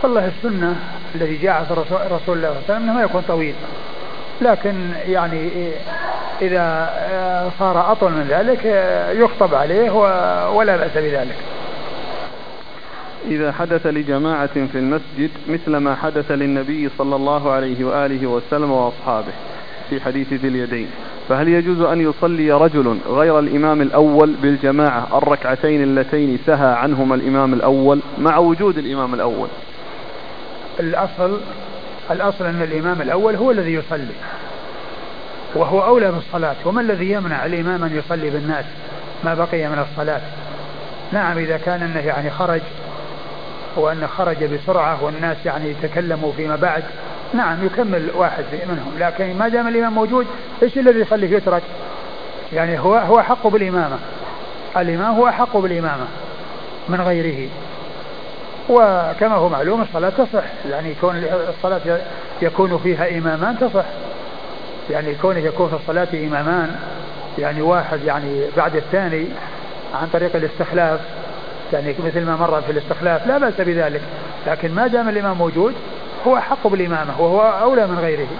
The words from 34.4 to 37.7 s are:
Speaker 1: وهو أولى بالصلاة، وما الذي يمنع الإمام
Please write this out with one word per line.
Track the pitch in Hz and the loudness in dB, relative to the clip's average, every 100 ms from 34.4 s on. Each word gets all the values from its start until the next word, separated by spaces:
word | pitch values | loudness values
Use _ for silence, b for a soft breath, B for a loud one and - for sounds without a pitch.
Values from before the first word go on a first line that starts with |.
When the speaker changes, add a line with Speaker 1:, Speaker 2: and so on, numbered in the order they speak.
| - - - - - - - - - - - 151 | -10 -12 -12 -12 -12 -12 -12 -12 -12 -12 -6 0
Speaker 1:
وهو | 165 185 196 | 2 2 6
أولى | 247 196 | 6 4
بالصلاة، | 170 - 175 160 135 170 | 0 -4 -2 -2 -2 -2
وما | 214 | 0
الذي | 233 196 185 | 0 0 0
يمنع | 202 180 147 135 | -2 -2 -2 -2
الإمام | 170 170 | -2 -2